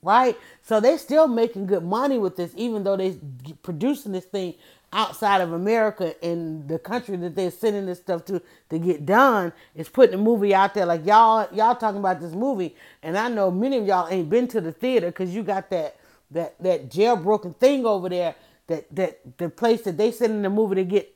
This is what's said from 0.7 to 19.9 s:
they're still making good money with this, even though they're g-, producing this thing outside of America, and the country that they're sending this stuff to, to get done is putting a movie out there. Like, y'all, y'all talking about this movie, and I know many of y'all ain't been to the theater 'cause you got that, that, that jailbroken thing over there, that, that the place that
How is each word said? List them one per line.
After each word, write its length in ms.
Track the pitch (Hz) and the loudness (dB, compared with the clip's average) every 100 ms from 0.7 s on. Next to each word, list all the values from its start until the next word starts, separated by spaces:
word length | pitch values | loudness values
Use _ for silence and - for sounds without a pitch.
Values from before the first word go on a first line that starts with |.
| 220 | 2
they're 160 | 233 320 | 4 2
still 320 | - 302 320 | 2 4 4
making 380 | 233 226 196 190 | 2 0 -2 -2
good 180 | 190 | -2
money 320 | 170 214 277 262 | 0 -2 0 0
with 200 | 190 185 | -2 -4
this, 160 | 170 - | -8 -4
even 280 | 240 214 | -4 -2
though 120 | 196 196 | -2 -2
they're 200 | 190 160 147 127 | -2 -6 -14 -16
g-, 120 | 131 160 | -16 -16
producing 500 | - 160 233 285 214 | -12 -4 -2 -2 -4
this 120 | 185 | -8
thing 300 | 180 202 180 165 _ _ _ | -6 -8 -8 -10 _ _ _
outside 480 | 196 214 - 208 196 | -2 -2 -2 2 2
of 120 | 175 | 2
America, 640 | 165 190 226 214 208 170 - | -2 0 2 0 0 -6 -6
and 440 | 170 170 165 156 143 | -6 -6 -6 -10 -6
the 100 | 160 | -8
country 380 | - 240 - 185 | -6 -8 -6 -8
that 180 | 175 | -6
they're 160 | 160 185 | -4 -4
sending 360 | 175 226 202 190 | -2 -2 -2 -6
this 120 | 180 | -8
stuff 260 | - 170 | -6 -6
to, 160 | 175 190 - _ _ | -4 -8 -8 _ _
to 80 | 160 | -4
get 260 | 170 156 | 0 -2
done 480 | 147 208 269 220 175 - _ | 2 6 6 4 -2 -8 _
is 140 | - 160 | -14 -8
putting 260 | - 240 | 4 4
a 40 | 185 | 6
movie 360 | 214 233 202 | 2 2 4
out 200 | 190 196 | 4 2
there. 120 | 208 175 | 0 0
Like, 180 | 170 | 0
y'all, 440 | 160 214 226 220 208 | 4 6 6 4 0
y'all 220 | 180 226 | 0 0
talking 240 | 240 220 202 | 2 -2 -2
about 220 | 196 175 | -2 -2
this 120 | 165 | -6
movie, 420 | 165 262 233 170 - - _ | -4 -4 -2 -6 -10 -20 _
and 160 | 160 185 | -6 -4
I 100 | 233 | -2
know 220 | 226 190 | 0 0
many 260 | 180 254 269 | 0 0 0
of 80 | 202 | 2
y'all 220 | 185 165 | 0 0
ain't 220 | 185 156 | -4 0
been 180 | 220 247 | 0 0
to 120 | 220 | -4
the 120 | 165 | -6
theater 380 | - 247 247 175 | -6 0 0 -2
'cause 180 | 170 185 | -6 -8
you 120 | 190 | -6
got 280 | 196 196 190 | -4 -6 -4
that, 260 | - 156 - _ _ _ | -6 -6 -10 _ _ _
that, 240 | 160 165 - | -8 -8 -4
that 260 | 180 170 135 | -2 -2 -2
jailbroken 680 | 139 220 226 165 214 185 - | 0 2 2 2 0 -2 2
thing 280 | 254 285 | 2 4
over 240 | 233 202 180 | 0 -2 -2
there, 280 | 180 170 - _ _ - | -4 -4 -6 _ _ -8
that, 180 | 165 - | -8 -6
that 440 | 143 180 - 131 - | -4 -4 -4 -20 -8
the 120 | 170 | -8
place 320 | - 233 226 | -2 0 2
that 160 | 208 | 0